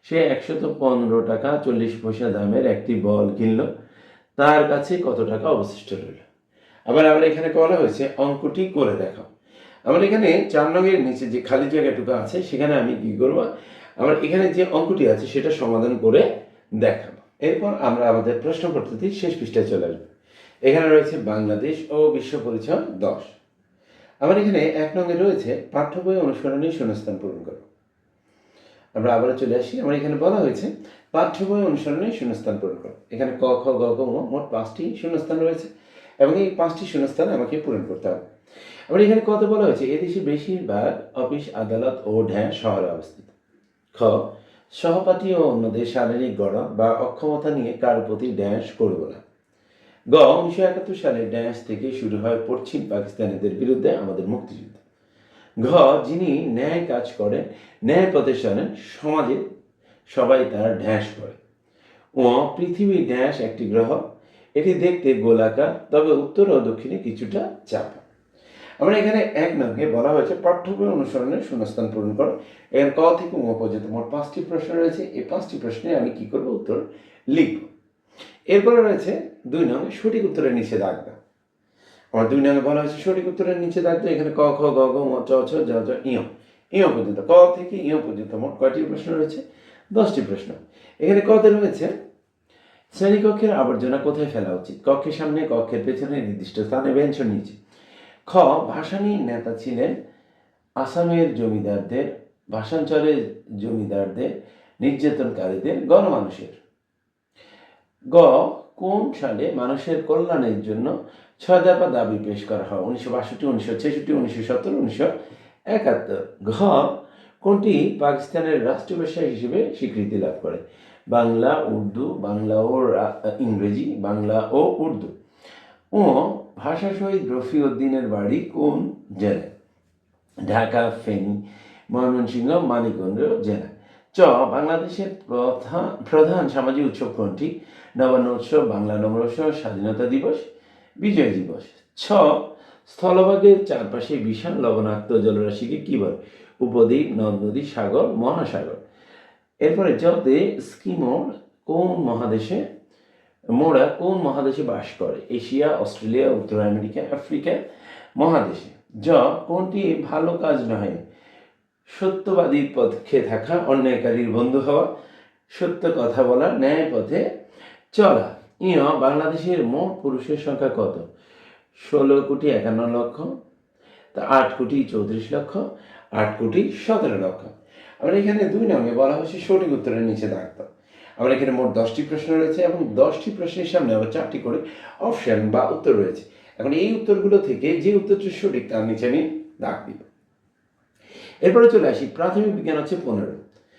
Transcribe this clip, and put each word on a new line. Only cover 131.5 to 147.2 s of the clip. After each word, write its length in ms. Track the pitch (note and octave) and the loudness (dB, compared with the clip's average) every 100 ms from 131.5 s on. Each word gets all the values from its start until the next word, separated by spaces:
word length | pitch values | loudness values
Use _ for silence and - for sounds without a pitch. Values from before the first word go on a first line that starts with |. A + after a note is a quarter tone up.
| - - - - | -20 -20 -20 -6
ময়মনসিংহ, 680 | A#2+ B2+ B2+ A2+ B2 B2 F3 | -2 0 0 -2 -2 0 0
মানিকগঞ্জ 840 | C3+ A#2+ A2+ F#2 F#2 A2 D3 A3+ | 0 0 -2 -4 -4 -2 0 0
জেলা। 260 | G#2 G2+ - - - _ _ | -2 -4 -6 -16 -20 _ _
চ, 60 | - F3 B2 C3 | 4 6 6 2
বাংলাদেশের 600 | C#3 D3+ E3 - - F#3+ - - | 0 -2 -2 -4 -6 -8 -10 -6
প্রথা-, 800 | B2 B2+ B2+ - F3 F#3+ - A2+ | -2 -2 -2 -6 -6 -6 -8 2
প্রধান 380 | D#3 D#3 F3+ D3 | 4 4 4 0
সামাজিক 380 | C3+ C3 C3+ C#3+ | -2 0 0 -2
উৎসব 280 | - A2+ - | -4 -6 -4
কোনটি? 440 | G2 F#2 D3+ - - - - A#2+ | -6 -4 -6 -8 -16 -20 -10 0
নবান্ন 320 | C3 B2+ B2 | 4 4 2
উৎসব, 380 | A#2 - D3+ G#2+ | -2 0 2 2
বাংলা 300 | G#2 G#2 G#2+ | 0 -2 -2
নববর্ষ, 420 | G#2+ A2+ A#2+ D#3 D#3 - | 0 0 -2 -2 -2 -2
স্বাধীনতা 460 | A2 G2 G#2+ A2 A#2+ | -6 -6 -4 -2 0
দিবস, 300 | C3+ - - - - _ _ _ - | 0 0 -4 -8 -20 _ _ _ -4
বিজয় 340 | G#3 D#3+ A#2 | 2 4 2
দিবস। 320 | F#2+ F#2 - - _ _ - | 0 -6 -10 -16 _ _ -12
ছ, 160 | - G3+ D3+ - - - - - _ | 2 6 6 4 -2 -14 -20 -20 _
স্থলভাগের 800 | - F#3 F#3 F#3+ G3 G3+ F#3+ - | -4 4 6 6 8 8 8 4
চারপাশে 500 | B2+ G2+ A#2+ - C#3 | -4 -4 -6 -4 -4
বিশাল 360 | A2 A2 E3+ | -2 -4 -4
লবণাক্ত 600 | D3+ A#2 A2 G#2+ G#2+ - | 0 0 2 0 -2 0
জলরাশিকে 640 | A2+ G#2+ G#2 G#2 - A#2 - | 2 2 2 0 -4 -6 -6
কী 220 | - B2 | -2 -2
বলে? 180 | F#2 - - - - - | -2 -4 -12 -20 -20 -4
উপদ্বীপ, 460 | B2 A#2 A2+ C3+ - | 0 4 4 4 2
নদ 340 | G#2+ | 0